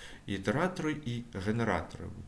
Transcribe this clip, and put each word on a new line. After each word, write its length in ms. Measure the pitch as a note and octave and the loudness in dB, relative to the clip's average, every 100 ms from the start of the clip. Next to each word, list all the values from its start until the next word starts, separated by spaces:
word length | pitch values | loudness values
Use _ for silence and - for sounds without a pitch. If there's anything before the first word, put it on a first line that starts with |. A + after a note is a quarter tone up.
| - - - | -12 -10 -4
Ітератори 680 | G2 G2+ C3 F3+ - D#3 D3 A#2 | 0 2 4 2 2 0 0 -2
і 160 | A#2+ A#2+ F#2+ G2 | -4 -4 -2 0
генератори. 580 | A#2 A2 E2+ E2 - F2 - | 4 4 4 2 -8 -8 -10